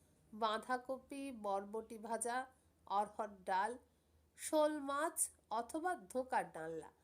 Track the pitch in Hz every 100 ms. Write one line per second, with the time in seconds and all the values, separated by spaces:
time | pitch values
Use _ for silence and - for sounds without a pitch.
0 | _ _ _ 214 220 214 214 254 247 262
1 | - 277 277 233 208 196 202 220 220 226
2 | 220 226 233 247 262 - _ _ - 196
3 | 208 - 214 196 185 185 208 254 - _
4 | _ _ _ - - 311 302 302 277 277
5 | 330 - - - - 277 240 320 349 349
6 | 190 254 254 226 170 165 160 165 120 -